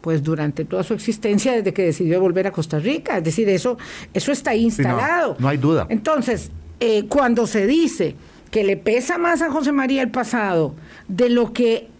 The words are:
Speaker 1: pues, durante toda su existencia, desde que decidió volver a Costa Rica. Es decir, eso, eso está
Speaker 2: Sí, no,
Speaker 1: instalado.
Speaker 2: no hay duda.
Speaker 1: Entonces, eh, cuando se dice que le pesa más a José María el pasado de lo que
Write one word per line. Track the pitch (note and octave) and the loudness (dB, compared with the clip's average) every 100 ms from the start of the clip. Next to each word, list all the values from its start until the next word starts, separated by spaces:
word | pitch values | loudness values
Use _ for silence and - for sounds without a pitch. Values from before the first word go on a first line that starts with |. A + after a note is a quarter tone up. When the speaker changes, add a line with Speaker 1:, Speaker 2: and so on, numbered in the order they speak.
Speaker 1:
pues, | E3 D#3+ | 0 -2
durante | D3 D#3+ D3+ C#3+ D3+ | 0 -2 -2 -4 -4
toda | F#3 | -4
su | F#3 | -2
existencia, | G#3+ A3 A3 A3 G3+ B3+ | -4 -2 -2 0 0 2
desde | A#3+ G3 | 0 -2
que | - | 0
decidió | F3+ D#3 E3+ F3+ | 0 0 0 2
volver | F#3+ F3 F#3+ | 2 2 -2
a | |
Costa | F#3+ D#3+ D#3 | -4 -4 -2
Rica. | F3+ D4+ - D4 | -2 -2 -2 -2
Es | |
decir, | D#3+ D#3 G#3 | -2 0 2
eso, | F#3 B3+ A#3+ - - - | 2 0 -4 -10 -16 -6
eso | G3 C4+ | -4 -2
está | C#4+ - | -2 0
Speaker 2:
Sí, | A3+ | 2
no, | |
Speaker 1:
instalado. | A#3 G#3+ C3 A#2+ D4 F4 C#4+ C#3 | 2 2 0 0 0 0 0 0
Speaker 2:
no | C3 | 0
hay | C#3+ | 2
duda. | C#3 D#3+ - | 2 2 0
Speaker 1:
Entonces, | A3 - D4+ A#3+ A3 - - - - | -2 0 0 0 -2 -6 -14 -16 -2
eh, | A#3 G#3+ G#3+ | 2 2 2
cuando | C#4+ B3+ A#3 A3 | 2 4 2 2
se | A3 G3 | 2 2
dice | D#4 D#4+ - E3 - - - - | 4 2 0 -2 -4 -20 -20 -4
que | A3 | 0
le | G3+ G3 | 0 0
pesa | - A#3 B3+ F4 | 0 0 0 0
más | E4+ E4+ | 0 0
a | E4 | 0
José | C#4+ C#4 | 0 0
María | C#4+ C4 C4+ | 0 0 0
el | B3+ | 0
pasado | B3+ A#3+ B3 G#3 E3+ D3+ - - - - | -2 -2 -2 0 0 0 -4 -20 -20 -10
de | F#3 B3 | 0 2
lo | A#3+ A3+ | 4 2
que | A#3 A#3+ A3+ - | 2 2 2 -4